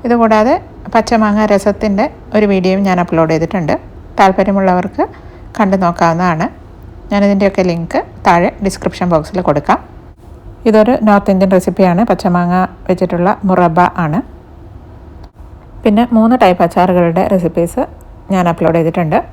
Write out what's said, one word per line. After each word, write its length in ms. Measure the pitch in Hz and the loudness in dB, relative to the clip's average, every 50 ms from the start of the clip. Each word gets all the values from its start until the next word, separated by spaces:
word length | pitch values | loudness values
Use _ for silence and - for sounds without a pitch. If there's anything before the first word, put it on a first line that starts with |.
| - | 0
ഇതുകൂടാതെ 480 | 240 240 233 226 220 220 214 214 247 320 392 - - - - - - - | 0 0 2 2 2 2 2 2 2 0 -2 -4 -12 -20 -18 -14 -2 -2
പച്ചമാങ്ങ 460 | 226 220 - 240 220 220 208 202 214 214 208 | -2 0 2 0 0 2 2 2 0 2 2
രസത്തിൻ്റെ 520 | 202 196 196 208 202 - 220 214 196 196 247 311 - - - - - | 0 0 0 -2 -2 -2 -4 -2 0 -2 -2 -4 -4 -14 -14 -2 0
ഒരു 100 | 214 208 202 | 0 2 2
വീഡിയോയും 300 | 196 190 180 185 190 196 202 190 | 0 0 0 0 0 0 0 0
ഞാൻ 100 | 185 180 175 | 0 0 0
അപ്ലോഡ് 280 | 175 175 160 165 156 165 | 0 0 0 0 0 0
ചെയ്തിട്ടുണ്ട്. 400 | 156 165 160 - 190 160 143 202 339 - - - - - - - - | -2 -2 -2 -4 -4 -2 -2 -4 -4 -6 -16 -20 -20 -20 -10 0 4
താല്പര്യമുള്ളവർക്ക് 880 | 202 190 190 202 190 202 196 196 190 185 180 180 180 190 - - 359 - - - - - - - - - - - | 4 4 4 2 0 0 0 2 2 2 0 0 -2 -4 -4 -4 -6 -6 -6 -18 -20 -20 -20 -20 -20 -14 -2 -2
കണ്ടു 180 | 214 190 196 190 185 | 0 0 2 0 0
നോക്കാവുന്നതാണ്. 640 | 170 175 - 175 165 165 170 180 180 160 156 190 285 - - - - - - - - - - - - | -2 0 2 0 0 2 0 0 0 0 -2 -4 -6 -8 -14 -20 -20 -20 -20 -20 -20 -20 -20 -8 -4
ഞാനിതിൻ്റെയൊക്കെ 500 | 208 202 202 202 202 196 196 196 - - 185 180 | -2 0 2 2 2 2 0 0 2 0 0 0
ലിങ്ക് 260 | 170 170 170 - - 302 339 - - - - | -2 -4 -6 -4 -4 -4 -4 -6 -16 -2 2
താഴെ 240 | - 208 175 180 208 - - 208 | 2 4 4 2 0 -2 -4 -6
ഡിസ്ക്രിപ്ഷൻ 420 | 190 - - - 190 - - 185 180 | -6 -6 -4 -6 -6 -4 -4 -2 0
ബോക്സിൽ 280 | 170 156 151 - - 185 175 | 0 -2 -2 -2 -6 -4 -2
കൊടുക്കാം. 320 | - 143 147 - - - - - - - - - - - - - - - - - - - - - 233 | 0 -2 -2 0 -2 -2 -2 -4 -16 -20 -20 -20 -20 -20 -20 -20 -20 -20 -20 -20 -20 -20 -4 -2 2
ഇതൊരു 260 | 208 214 214 233 254 - 220 214 | 4 4 4 4 2 2 2 2
നോർത്ത് 240 | 202 202 202 - 196 | 2 2 2 0 0
ഇന്ത്യൻ 160 | 185 196 190 190 | 2 2 2 2
റെസിപ്പിയാണ്. 480 | 185 - 208 180 - 190 180 175 180 233 - | 2 2 0 0 2 2 2 2 0 0 0
പച്ചമാങ്ങ 440 | 185 175 - 190 175 175 175 175 180 185 185 - - - - - | 0 -2 0 -2 0 0 0 0 0 0 -2 -2 -6 -12 -4 -4
വെച്ചിട്ടുള്ള 400 | 185 180 190 175 180 170 175 190 - - - 185 | -2 -2 0 -2 -2 0 0 0 0 0 0 0
മുറബ 320 | 185 180 180 170 160 180 180 - - - 170 | 2 4 2 2 4 2 2 2 0 -4 -4
ആണ്. 160 | 151 151 214 - - - - - - - - - - - - - - - - - - - - - - _ - - - - - - - - - - | -2 -2 -4 -6 -8 -20 -20 -20 -20 -20 -20 -20 -20 -20 -20 -20 -20 -20 -20 -20 -20 -20 -20 -20 -20 _ -20 -20 -20 -20 -20 -20 -20 -20 -2 0
പിന്നെ 200 | 226 202 220 240 240 240 220 | 2 2 2 2 2 2 2
മൂന്ന് 200 | 220 226 247 247 220 | 4 4 4 4 4
ടൈപ്പ് 200 | 185 175 - 180 | 2 4 2 0
അച്ചാറുകളുടെ 580 | 170 - 180 180 185 180 180 175 170 165 170 - - 196 | 0 2 2 2 2 2 2 2 2 2 0 0 0 0
റെസിപ്പീസ് 480 | 185 170 165 170 170 170 170 - 254 302 - - - - - - - - - 190 | 0 0 -2 -2 -2 -4 -2 -2 -6 -6 -6 -8 -20 -20 -20 -20 -20 -8 -4 -2
ഞാൻ 100 | 185 180 170 | 0 0 -2
അപ്ലോഡ് 260 | 165 - 175 165 165 170 | -2 0 0 0 0 2
ചെയ്തിട്ടുണ്ട്. 400 | 160 165 170 185 170 151 175 262 359 - | 0 0 -2 -2 -2 0 -2 -2 -4 -4